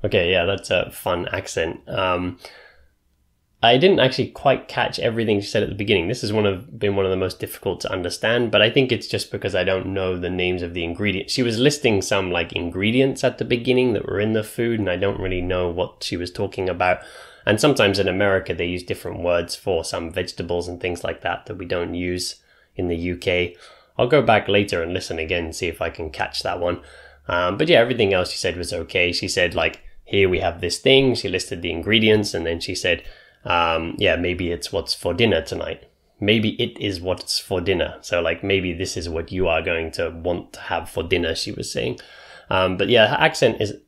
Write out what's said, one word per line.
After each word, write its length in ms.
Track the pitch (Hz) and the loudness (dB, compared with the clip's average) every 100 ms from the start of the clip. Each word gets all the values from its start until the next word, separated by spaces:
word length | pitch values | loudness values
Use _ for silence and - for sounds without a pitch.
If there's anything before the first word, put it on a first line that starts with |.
Okay, 260 | 101 98 87 | 2 2 4
yeah, 120 | 92 | 4
that's 260 | 87 98 - | 2 -2 0
a 200 | 90 - | 0 0
fun 360 | - 101 90 90 | -4 -2 -2 -2
accent. 520 | 95 - - 82 - - | -6 -4 -4 -4 -4 -6
Um, 500 | - 92 90 90 90 - - - - _ _ _ _ _ _ _ _ | -2 0 0 -2 -8 -20 -20 -20 -20 _ _ _ _ _ _ _ _
I 160 | 117 127 | 4 6
didn't 220 | 180 175 | 6 6
actually 280 | 127 - 113 | 4 2 -4
quite 400 | - 139 131 - | 0 0 0 -2
catch 300 | - 117 - | -4 -2 -2
everything 420 | 120 113 113 101 | -2 0 2 0
she 60 | 101 | 0
said 160 | 110 | -2
at 80 | 104 | -2
the 40 | |
beginning. 340 | 101 104 98 85 | -4 0 2 2
This 120 | 127 | -4
has 100 | 107 | -2
one 140 | 107 | 2
of, 340 | 104 95 - - | 2 0 -8 -4
been 160 | 104 | 0
one 120 | 98 95 | 2 0
of 40 | |
the 60 | 95 | 0
most 240 | 92 - | -2 -4
difficult 400 | 98 - 101 87 | -12 -6 -6 -4
to 100 | - | -4
understand, 600 | 92 87 - 110 120 117 | -4 -4 -2 0 2 2
but 100 | 104 | 4
I 80 | 110 | 4
think 240 | 139 127 | 4 2
it's 140 | 117 - | 0 -2
just 260 | 104 - | -6 -4
because 220 | 101 101 | -4 -2
I 100 | 95 | 0
don't 300 | 92 95 92 | 2 0 0
know 240 | 98 92 90 | -2 -2 -2
the 100 | 87 | -2
names 320 | 92 90 90 | 0 0 0
of 140 | 87 | -4
the 100 | 87 | -4
ingredients. 480 | 85 85 104 95 - | -4 -2 -2 -2 -4
She 100 | - | 0
was 160 | 120 113 | 0 4
listing 440 | 139 147 120 101 | 2 4 4 4
some, 280 | - 101 92 | 2 0 0
like, 220 | 90 85 | -2 -2
ingredients 720 | - 85 90 104 127 135 127 | -4 -4 0 2 4 2 2
at 140 | 127 - | -2 -2
the 80 | 120 | -2
beginning 480 | 127 123 127 127 | 0 2 4 4
that 100 | 107 | 0
were 160 | - 95 | -2 0
in 140 | 107 | 2
the 80 | 110 | 0
food, 360 | 107 - 117 113 | -2 -2 0 0
and 120 | 95 | 0
I 60 | 90 | 0
don't 220 | 98 98 | 0 0
really 220 | 92 92 | -2 -2
know 300 | 87 90 90 | 0 0 0
what 340 | 85 90 - | -2 -4 -4
she 140 | - 92 | -6 -6
was 120 | 87 | -6
talking 380 | - 98 - 92 | -4 -6 -2 -4
about. 300 | 87 90 90 - - - - - | 0 2 0 -4 -20 -20 -4 0
And 120 | 107 | 4
sometimes 400 | 151 135 104 98 | 4 6 4 4
in 80 | 95 | 0
America, 460 | 92 101 95 92 | 2 2 2 0
they 140 | 87 87 | -4 -2
use 160 | 90 | -4
different 380 | 87 - 90 92 | -6 -8 -8 -4
words 360 | 87 87 85 - | 0 0 -2 -8
for 280 | - 85 | -2 -2
some 280 | 80 92 82 | -2 -6 -4
vegetables 560 | 90 90 - 87 87 85 | -6 -6 -8 -4 -4 -4
and 140 | 87 | -6
things 200 | 92 87 | -6 -4
like 200 | - 85 | -6 -6
that 240 | 87 87 - | -6 -6 -8
that 100 | 92 | -12
we 80 | |
don't 300 | 90 90 85 | -4 -4 -2
use 480 | 87 90 90 - - _ _ _ - | -4 -4 -4 -6 -12 _ _ _ -6
in 120 | 90 | -2
the 80 | 85 | -2
U 200 | 87 87 | -4 -2
K. 400 | 98 90 87 - - - _ - | 0 0 0 -6 -20 -20 _ 0
I'll 100 | 123 | 4
go 140 | 147 | 4
back 280 | 117 107 - | 6 4 4
later 340 | 101 101 90 | 2 2 -2
and 100 | 82 | -2
listen 260 | 90 - 82 | -4 -4 -6
again, 360 | 80 90 82 | -2 -2 -2
see 140 | - 87 | -4 -6
if 120 | - | -4
I 80 | 85 | -6
can 220 | 80 80 | -6 -10
catch 320 | - 104 - | -6 -6 -4
that 180 | 95 92 | -4 -2
one. 220 | 87 87 - - - - - | -2 -2 -8 -20 -20 -16 -2
Um, 300 | 90 90 - | 0 0 0
but 120 | 156 | 4
yeah, 100 | 143 | 6
everything 340 | 120 120 101 | 6 2 4
else 180 | 92 90 | 4 0
she 60 | - | -2
said 220 | 95 90 | -4 -4
was 160 | 82 | -6
okay. 360 | 87 85 92 87 | -6 -4 0 0
She 180 | 85 92 | 0 -2
said, 260 | - 87 | 0 0
like, 260 | 82 82 - - - | 2 -2 -2 -18 -20
"Here 240 | - 98 95 | -2 2 4
we 120 | 87 | 4
have 200 | 90 87 | 0 -2
this 180 | 104 - | -6 0
thing." 360 | 135 135 135 | 6 6 6
She 140 | 110 95 | 0 -2
listed 340 | 90 - 87 | -4 -6 -6
the 80 | 87 | -6
ingredients, 640 | 82 95 113 107 107 98 | -4 2 4 6 4 2
and 100 | 90 | -2
then 160 | 82 82 | -4 -4
she 140 | - | -6
said, 280 | 90 92 85 - - - _ | -4 0 -2 -4 -18 -20 _
um, 500 | 92 87 82 82 82 - | -2 2 2 0 -2 0
"Yeah, 180 | 98 82 | 2 2
maybe 340 | 90 90 87 | 0 -2 -4
it's 200 | 85 - | -4 -4
what's 220 | 92 - | -6 -4
for 220 | - 90 | -4 -2
dinner 260 | 85 117 82 | 2 4 2
tonight. 480 | 80 85 82 85 - _ _ _ | 0 -6 -6 -10 -14 _ _ _
Maybe 300 | 101 113 104 - | 2 2 2 -2
it 180 | 120 - | -6 -4
is 220 | 101 90 | -6 -4
what's 380 | 90 90 - - | -4 -6 -4 -8
for 240 | - 92 | -4 -2
dinner." 340 | 87 90 76 - | 0 0 -2 -6
So, 180 | - 87 | -4 -2
like, 240 | 82 85 | 0 -2
"Maybe 300 | 98 98 90 | 0 0 0
this 220 | 82 90 - | -6 -6 -6
is 120 | 85 | -6
what 240 | 80 80 | -6 -6
you 160 | 92 90 | -2 0
are 140 | 82 | 0
going 280 | 85 82 82 | 0 -4 -4
to 180 | - 82 | -4 -6
want 420 | 82 85 87 - | -4 -4 -4 -6
to 60 | - | -16
have 300 | - 85 80 | -6 -4 -4
for 120 | - | -8
dinner," 320 | 82 175 82 | -2 0 0
she 180 | 80 - | -2 -6
was 200 | - - | -8 -8
saying. 280 | - 117 - - - - - - | -6 -6 -8 -14 -20 -20 -20 -2
Um, 260 | 92 92 92 | 2 2 0
but 140 | 98 | 4
yeah, 160 | 117 110 | 6 6
her 100 | 147 | 4
accent 460 | 160 - 123 107 | 2 4 2 2
is 120 | 107 - | -4 -6